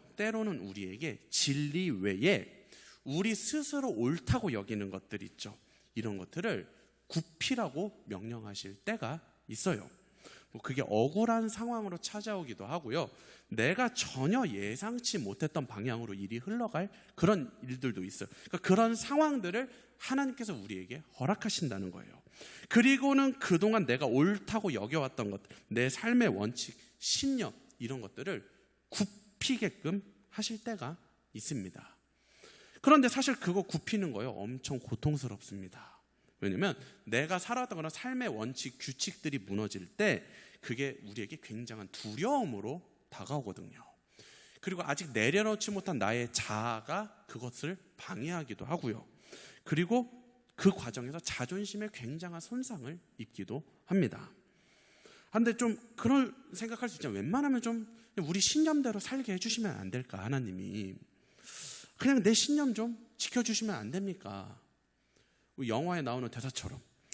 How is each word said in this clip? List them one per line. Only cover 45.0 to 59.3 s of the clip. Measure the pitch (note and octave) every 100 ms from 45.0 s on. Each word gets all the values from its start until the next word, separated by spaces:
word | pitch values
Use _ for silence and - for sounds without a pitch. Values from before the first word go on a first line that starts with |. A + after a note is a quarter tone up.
| E3
내려놓지 | A2+ A2+ F#3 G#3+ G#3+ -
못한 | G3 F#3+ C#3+
나의 | G2+ A#2+ A#2+
자아가 | - - G#2+ A#2 A2 A2+ F3 G#3+ - -
그것을 | A2 A#2+ - D3 F#3 - -
방해하기도 | - G#2 D3 F3 C#3+ G2+
하고요. | G2 B2+ B2+ - - - - - - -
그리고 | - D#3 F3 A#3+ A#3+ - - _ _
그 | - G3
과정에서 | - B2 A#2 B2 E3
자존심에 | - - B2 F#3 G#3 G3+ G#3+
굉장한 | - A#2+ D#3+ F3 E3
손상을 | - B3 B3+ G3+ B2 F3 - -
입기도 | - - F#2+ B2+ - _
합니다. | - F#3+ C#3 - - - _ _ _ _ _ _ - - -
근데 | G#3+ A#3 A#3
좀 | A#3+ G#3 - -
그런 | A3+ C4+ B3+ - -
생각할 | F#3 A3 A3+ A#3+
수 | -
있잖아요. | C#3+ G2
웬만하면 | A#2 B3 C#4+ B3
좀 | A#3 A#3 G#3+ - - -
우리 | D3+ F#3+
신념대로 | - D4+ D#4 D4+ B3+ G#3
살게 | - C4+ A#3+